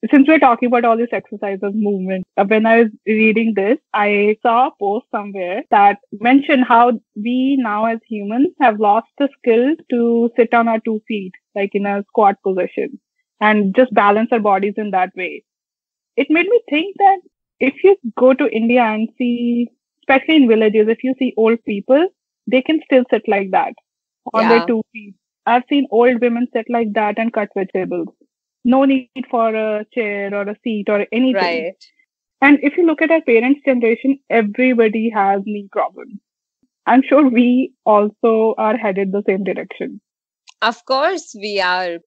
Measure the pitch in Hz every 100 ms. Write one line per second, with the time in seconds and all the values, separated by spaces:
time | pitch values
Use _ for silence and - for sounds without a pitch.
0 | - 294 277 311 285 233 247 247 233 226
1 | 240 202 - 208 202 196 202 202 208 196
2 | 185 190 185 - 202 214 220 226 226 214
3 | - 214 220 214 226 202 196 269 _ 208
4 | 208 202 208 214 247 233 269 - 196 208
5 | - 240 202 196 180 196 311 214 202 202
6 | _ 208 240 269 277 285 254 233 240 226
7 | _ - 214 247 262 277 233 208 220 226
8 | _ 214 202 226 311 - 254 208 214 214
9 | - _ 285 _ - 226 254 320 - 240
10 | 233 233 233 233 233 233 233 226 233 220
11 | _ 214 190 - _ 208 202 202 202 202
12 | 202 - 202 202 202 190 180 - - -
13 | _ _ _ _ 214 214 202 190 254 214
14 | 202 208 226 233 208 196 208 202 214 190
15 | 185 180 180 147 _ _ _ _ _ _
16 | _ - 277 311 359 466 - 294 370 392
17 | 403 381 _ _ _ _ 247 - 370 392
18 | 240 - 254 262 294 220 233 247 226 214
19 | 226 _ 247 240 240 240 240 _ _ _
20 | _ 269 - 320 254 220 214 214 214 226
21 | 254 262 254 - 220 233 - 202 - 269
22 | 370 _ _ _ - 247 254 320 - 262
23 | 247 220 220 202 196 185 160 - _ _
24 | _ _ - 220 226 233 - 226 - 226
25 | 208 190 _ _ - 240 247 285 269 220
26 | 240 247 240 233 247 240 220 240 226 208
27 | 214 208 226 220 208 - 190 190 180 180
28 | 170 _ _ _ _ _ 240 262 277 269
29 | 247 - 254 247 226 220 220 214 214 -
30 | 214 202 202 202 202 214 - 214 202 208
31 | 202 220 262 208 180 170 160 190 _ _
32 | _ _ _ _ 277 285 285 294 339 311
33 | 320 320 320 226 247 285 - 254 226 226
34 | 262 277 _ 226 214 208 254 240 220 220
35 | 226 214 196 196 202 208 196 208 160 -
36 | - 196 _ _ _ _ _ _ - 240
37 | 262 277 285 233 247 247 262 _ - 208
38 | 208 208 233 220 220 - 214 226 220 190
39 | 196 202 208 190 190 175 - - - -
40 | _ _ _ _ _ _ 220 233 _ 262
41 | 311 381 - 214 208 202 180 180 180 170